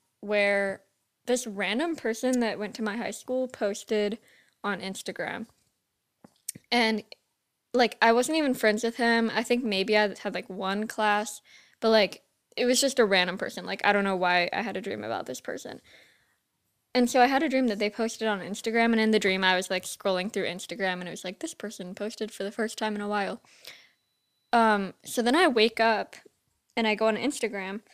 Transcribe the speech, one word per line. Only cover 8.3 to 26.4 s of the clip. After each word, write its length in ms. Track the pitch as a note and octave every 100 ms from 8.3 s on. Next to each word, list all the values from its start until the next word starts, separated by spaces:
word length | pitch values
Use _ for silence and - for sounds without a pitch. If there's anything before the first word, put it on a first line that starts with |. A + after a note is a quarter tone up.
| D#4+
even 160 | C#4+
friends 300 | B3+ A3 G#3
with 140 | A#3 A#3+
him. 340 | A#3 A#3 A3+
I 80 | A3
think 220 | A#3+ A#3+
maybe 340 | A#3 F#3+ G3 G#3+
I 160 | G#3 -
had, 160 | G#3 F3+
like, 140 | -
one 360 | F#3 F#3+ G3+ A3
class, 560 | - G#3+ G#3 A3+ - _ - _ -
but, 100 | A3
like, 340 | A3 F#3+ - _ _ _ -
it 100 | B3
was 140 | B3
just 200 | C#4 C4
a 60 | G#3
random 340 | F#3+ F3+ F#3+
person. 260 | - F#3+ F#3
Like, 160 | F#3+
I 80 | -
don't 120 | G3+
know 120 | G3 F#3
why 340 | F3+ F3+ F3
I 80 | F3+
had 160 | A3+ F#3+
a 40 |
dream 220 | G3 -
about 220 | A2 G2+ -
this 160 | F3+
person. 400 | - - - - _ - _ _ _ _ _ _ _ _ _ B3
And 120 | A#3+
so 140 | C4
I 60 | B3
had 160 | C4+
a 60 | D#4
dream 180 | C4 B3
that 100 | G#3
they 140 | G#3
posted 360 | A3 A3+ - A3
on 120 | G3
Instagram, 520 | F3 G#3 A3+ A#3 A#3
and 80 | A3+
in 120 | A3
the 80 | G#3+
dream 240 | G3 F#3+
I 120 | F#3 F#3
was, 140 | F#3+
like, 140 | F#3
scrolling 500 | - - G3 F3+ G3+
through 140 | G3+ E3+
Instagram, 460 | F3+ - F3 F#3+
and 100 | F3+
it 80 | F3
was 120 | F#3+
like, 160 | F#3 -
"This 140 | D#4+
person 400 | - G#3 - F3+
posted 380 | G#3 G#3+ - G#3+
for 120 | -
the 80 | G3
first 240 | A3+ A3 -
time 200 | G#3+ G#3
in 60 |
a 60 | G#3
while." 320 | G#3 F#3+ G#3 _ _ - - _ _ _ _ _ _ -
Um, 440 | A#3 A3+ G#3 F#3 - -
so 160 | B3+
then 140 | A#3 D#4
I 120 | F4
wake 320 | A3+ A3+ A#3
up, 360 | A3+ G#3 - - - _